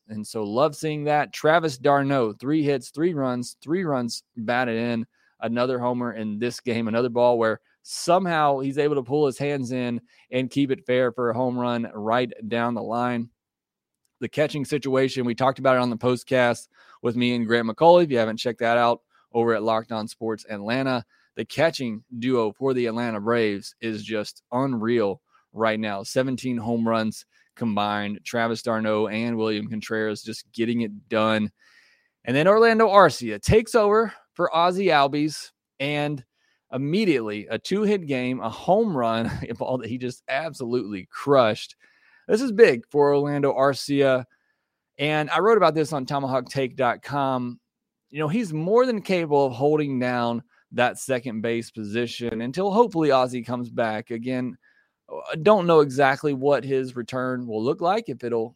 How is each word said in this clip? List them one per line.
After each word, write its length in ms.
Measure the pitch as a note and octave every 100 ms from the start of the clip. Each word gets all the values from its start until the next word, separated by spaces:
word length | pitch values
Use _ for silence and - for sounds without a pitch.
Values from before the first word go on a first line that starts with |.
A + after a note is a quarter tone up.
| -
And 180 | G#2+ G#2+
so 180 | A2+
love 300 | G#2 A2 D#3
seeing 300 | C#3+ D#3+ D3+
that. 280 | D3 D3+ B2
Travis 460 | - D3+ E3 D#3+ B2+
d'Arnaud, 560 | C#3 C#3+ C#3 C#3 A2+
three 280 | G2+ B2+ D#3
hits, 260 | C#3+ C#3 A#2+
three 220 | - E3+
runs, 440 | D3+ C3 B2 A#2+ -
three 240 | C3+ F3
runs 380 | F3 C3+ A#2 - - A#2+
batted 400 | A2 B2 B2+ A2+
in, 300 | A#2+ A#2 A2+ _ _ _
another 380 | A2+ A#2+ B2+ B2
homer 360 | B2 B2 A#2+
in 240 | A2 G#2+ G#2
this 200 | A#2+ -
game, 300 | B2 A2+ A2+
another 220 | A2+ B2
ball 280 | A#2+ A#2+ A#2+
where 220 | A2+ G#2+ _ _
somehow 800 | - - - F3+ F#3 E3 D3 C#3
he's 180 | C3+ C3+
able 160 | D3
to 80 | C#3+
pull 240 | A#2+ D3 C#3+
his 120 | A#2
hands 320 | C#3+ C#3+ A#2+
in 300 | B2+ B2 A#2+ - _ _
and 200 | B2+ C3
keep 200 | C#3 C#3
it 160 | C3 -
fair 260 | B2+ B2+
for 180 | A#2 A#2+
a 40 |
home 220 | A#2+ B2+ B2
run 320 | B2 A#2+ A2+
right 380 | G#2+ G#2+ A#2+ B2 - A2
down 260 | A#2 A#2
the 80 | A#2
line. 460 | G#2+ A#2+ B2 A#2+ A#2 _ _ _ _ _ _ _ _ -
The 80 | G#3+
catching 360 | - D3+ D3
situation, 640 | C3 D3 C3+ C3 C3+ C3 B2
we 80 |
talked 240 | A2+ C3 C3+
about 180 | C3+ B2+
it 60 |
on 80 | B2
the 60 | A2+
postcast 680 | B2+ B2 - C3 A#2+ A#2+ - _ _ -
with 120 | A#2+
me 200 | A#2 B2
and 120 | A#2+ A2
Grant 220 | A#2 A2+
McCauley. 360 | G#2+ E3 F3
If 60 | E3
you 80 | A#2+
haven't 200 | A2+ A2+
checked 220 | B2 A2
that 180 | A#2 A#2+
out 240 | A#2+ A#2 _ _ _
over 220 | A#2 A#2
at 80 | A2
Locked 300 | A2 A2 A2+
On 160 | A2+ A2
Sports 380 | - A2+ G#2+ -
Atlanta, 560 | G#2 G2+ B2+ C3+ B2 - _ _ -
the 80 |
catching 580 | A2+ - D#3+ D3+ B2 A2 - A#2+
duo 320 | B2 B2 A2
for 240 | - C3+
the 120 | B2+ A#2
Atlanta 340 | A2+ A#2+ G#2+
Braves 560 | G#2+ A#2 A2 G2+ - -
is 220 | A2+ G#2+
just 400 | G#2 G#2+ G#2 - _
unreal 720 | B2 C3+ A#2+ A2 A#2+ G2+ F#2 _ _ _
right 260 | G#2 A2 A2
now. 240 | G#2+ G2
Seventeen 540 | G#2+ C3 C3 B2 C3 A#2+
home 300 | A2 A#2 A2+
runs 400 | A2+ A2 - - _ _
combined. 640 | - A#2 G#2 G#2 G#2 G#2 G2+
Travis 360 | - A#2+ A#2 A2
d'Arnaud 460 | A#2+ A2 A2 G#2+ G#2+
and 300 | G#2+ A#2 A2+
William 320 | A2 G#2+ G#2+
Contreras 560 | G#2+ - A2 A2 G#2+
just 260 | A2 G#2 -
getting 300 | - A2+ A#2+
it 280 | A2+ G#2 -
done. 440 | A2+ A2 A2 G#2+ - _ _ _ _ _ _
And 100 | -
then 140 | C3+ E3+
Orlando 400 | A3 A#3 A3 A3+
Arcia 520 | G3 E3+ - A#2 G#2
takes 360 | - A3 A3+ A#3
over 360 | G#3 G#3+ A3 - _
for 200 | - F3
Ozzie 320 | D#3+ F3 F#3 F#3+
Albies, 640 | D3+ C#3 D3 D3+ D3 - _ _ -
and 460 | C#3 D3 D3 C#3+ - _ _ _ _
immediately 760 | B2+ C#3+ F#3 G#3 C3 G#2+ G#2 G2
a 80 | A2+
two-hit 480 | - G3 G#3 G#3 D3+
game, 340 | C3 B2+ B2+
a 80 | A2
home 480 | - - G3 A3+ C#3+
run, 340 | A#2 A2+ A2+ -
<laughs> 40 | -
a 60 |
ball 240 | A#2 B2+ B2+
that 100 | A2
he 80 | B2
just 280 | B2 - -
absolutely 800 | C3+ D#3+ C#3 A#2 B2 G2+ G2 F#2
crushed. 680 | - C#3 C#3 A2+ G#2+ - - _ _ _ _ -
This 160 | G#3+
is 100 | C4+
big 320 | G3+ G#3 A#2+ -
for 240 | D3 C#3+
Orlando 380 | C#3+ D3 C#3+ C#3
Arcia. 680 | A#2+ C#3 B2+ - C#3 C#3 B2+ B2+ _ _ _ _ _ _ -
And 320 | D3 D3+ D3+
I 80 | E3
wrote 180 | G3+ A3
about 180 | E3+
this 180 | D#3 D3
on 120 | D3
tomahawk 440 | C3 C#3+ C3+ C3 B2
take 280 | C#3+ B2+ C3+
dot 240 | A#2+ G2+
com. 600 | - C#3+ C3+ B2+ B2 A#2+ _ _ _ _ _
You 80 | C#3+
know, 100 | D3+
he's 240 | A3 G3+
more 340 | D#3 E3+ A#3 B3+
than 160 | G#3+
capable 440 | F#3 F#3 E3 C#3+ C#3
of 60 |
holding 480 | A#2 D3 D3+ C#3+ C3
down 420 | B2 B2 A#2+ A#2 - _ _
that 260 | A#2 A#2+ F#2+
second 420 | - B2+ B2 A2
base 300 | A#2 A#2 G#2+
position 720 | - G#2 A2+ A#2+ - A#2+ A2
until 280 | A#2+ D#3+ G3
hopefully 400 | G3 A#3 E3 D3+
Ozzie 320 | C3 B2+ B2
comes 280 | A2+ B2 A#2+
back. 400 | A#2+ A#2 G#2+ -
Again, 480 | A#2 A#2+ B2+ B2+ - _ _ _ _ -
I 280 | C#2+ - D#3
don't 300 | D#3 G#3+ E3+
know 140 | E3
exactly 540 | D3 B2+ C3+ C3+ D3+
what 280 | C3+ C#3 C3+
his 320 | C3+ C3+ C3
return 520 | B2 A2+ C3 B2+ B2+ A#2+
will 180 | A2
look 160 | A#2 -
like, 300 | E3+ G#3+ A3+
if 120 | B2
it'll 320 | A#2+ A#2 A2+